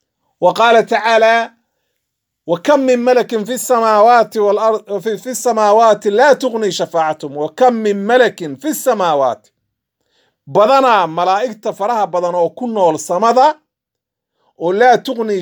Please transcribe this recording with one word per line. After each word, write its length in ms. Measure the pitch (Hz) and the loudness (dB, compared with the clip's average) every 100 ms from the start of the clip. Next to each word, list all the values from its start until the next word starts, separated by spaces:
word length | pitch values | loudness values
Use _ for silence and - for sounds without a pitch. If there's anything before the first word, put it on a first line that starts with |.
| _ _ _ - | _ _ _ -2
وقال 440 | 180 175 233 226 - | -2 2 2 2 2
تعالى: 680 | 226 220 226 220 233 233 _ _ _ _ _ _ _ _ _ - | -2 0 2 2 2 -2 _ _ _ _ _ _ _ _ _ -6
"وكم 320 | 170 - 294 | -4 0 0
من 200 | 262 247 | 2 0
ملك 440 | 240 247 240 226 208 | 2 0 0 -4 -6
في 80 | |
السماوات 840 | 247 - 240 226 214 220 240 220 220 | -8 -2 0 2 4 4 4 2 -2
والأرض، 600 | 208 202 220 214 214 202 | -2 0 0 -2 -6 -8
في، 180 | 220 208 | -8 -8
في 120 | 254 | -10
السماوات 760 | 247 247 220 214 208 226 208 214 | -6 -4 0 2 4 4 2 0
لا 260 | 202 285 | 2 2
تغني 380 | 254 262 226 214 | 2 0 -4 -4
شفاعتهم، 680 | 170 170 170 156 151 147 143 | -4 -6 -4 -4 -4 -10 -8
وكم 360 | 151 - 254 | -8 0 2
من 220 | 226 214 202 202 | 2 -4 -4 0
ملك 520 | 254 226 - 160 135 | 2 2 -2 -12 -10
في 80 | 311 | -8
السماوات." 800 | 233 262 214 180 147 131 113 _ _ _ _ _ _ _ _ _ _ - | -4 -2 0 0 0 -2 -4 _ _ _ _ _ _ _ _ _ _ -4
Badanaa 580 | 156 220 269 262 214 170 | 0 4 4 4 2 0
malaa'igta 680 | 160 180 196 247 214 220 | -2 -2 -2 -4 -6 -10
faraha 340 | 208 196 233 190 | -6 -4 -2 -2
badan 280 | 175 175 175 | -4 -4 -2
oo 140 | 170 | -4
ku 180 | - 247 | -4 -6
nool 300 | 220 175 156 | 0 0 0
samada, 500 | - 180 226 240 294 302 _ _ _ _ _ _ _ _ _ - | -4 -2 2 4 2 0 _ _ _ _ _ _ _ _ _ -10
oo 120 | 165 | -4
laa 240 | 196 254 233 | 0 2 2
tughni 440 | - 233 220 196 | -2 -6 -4 -6